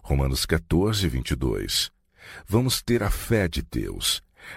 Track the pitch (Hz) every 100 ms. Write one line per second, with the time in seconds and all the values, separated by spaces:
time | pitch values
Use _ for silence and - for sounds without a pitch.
0 | - 69 67 65 - 82 - 82 104 104
1 | 92 62 - 62 64 50 50 - - _
2 | _ _ - - - 107 127 - - 117
3 | 101 - - 113 90 - - 58 50 50
4 | - - - _ -